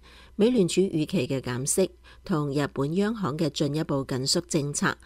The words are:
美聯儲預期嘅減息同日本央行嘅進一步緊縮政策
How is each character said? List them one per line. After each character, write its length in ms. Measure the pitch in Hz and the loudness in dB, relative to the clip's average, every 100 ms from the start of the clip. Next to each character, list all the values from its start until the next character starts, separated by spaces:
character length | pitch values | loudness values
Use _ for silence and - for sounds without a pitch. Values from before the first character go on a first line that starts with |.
| - - - - | -10 -20 -12 2
美 140 | 226 | 4
聯 180 | 247 170 | 4 2
儲 220 | - 190 | 2 2
預 160 | 160 151 | 0 0
期 200 | 180 127 | -2 0
嘅 140 | 135 | -2
減 260 | 123 123 139 | -2 -4 -2
息 240 | - 180 - - - - | 0 0 -2 -20 -18 -4
同 280 | 160 147 | -2 0
日 140 | 139 143 | 0 -2
本 200 | - 143 175 | -2 -2 0
央 200 | 208 226 | 0 0
行 220 | 180 151 | -4 0
嘅 120 | 156 | -2
進 240 | - 147 | 0 -2
一 80 | 151 160 | 0 -2
步 200 | 139 127 | -2 -2
緊 240 | 131 135 | -4 0
縮 120 | 175 | -2
政 320 | - 175 143 | 0 -2 -2
策 240 | 143 175 - | -2 -2 -2